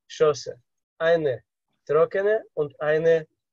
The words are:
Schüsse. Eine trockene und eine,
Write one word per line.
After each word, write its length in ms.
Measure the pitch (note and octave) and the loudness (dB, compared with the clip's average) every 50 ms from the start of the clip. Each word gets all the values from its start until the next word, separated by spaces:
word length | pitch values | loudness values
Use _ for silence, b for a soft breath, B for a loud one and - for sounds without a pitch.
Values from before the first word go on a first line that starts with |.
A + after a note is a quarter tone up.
| _ | _
Schüsse. 520 | - - - D#3+ D3+ C#3+ - - - - - _ _ _ _ _ _ _ | -10 -2 0 2 2 0 -2 -6 -14 -16 -16 _ _ _ _ _ _ _
Eine 460 | - E3 E3 E3+ E3 D3+ C#3 A#2+ A2 _ _ _ _ _ _ _ _ _ | -4 0 0 0 2 0 -2 -4 -6 _ _ _ _ _ _ _ _ _
trockene 580 | - C#3+ D#3 E3+ E3 - F#3+ G3 G#3 G#3+ A3 - - - | -2 0 2 2 0 0 0 0 0 0 -2 -4 -6 -6
und 260 | D#3 D3+ C#3+ - - | -6 -6 -6 -8 -6
eine, 460 | D#3 D3+ D#3 D#3+ E3 E3 E3 D#3+ D#3 - _ _ _ _ | -2 -2 0 2 2 2 2 2 0 -6 _ _ _ _